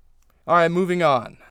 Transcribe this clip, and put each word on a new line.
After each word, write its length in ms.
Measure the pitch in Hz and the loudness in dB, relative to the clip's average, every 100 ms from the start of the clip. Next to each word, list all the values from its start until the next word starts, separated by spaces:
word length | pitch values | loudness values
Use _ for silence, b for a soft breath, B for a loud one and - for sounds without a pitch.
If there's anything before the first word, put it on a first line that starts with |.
| _ _ _ _ - | _ _ _ _ -2
All 80 | |
right, 160 | 170 165 | 0 2
moving 320 | 175 185 180 | 0 -2 0
on. 340 | 160 127 110 - - | 0 0 -4 -16 -20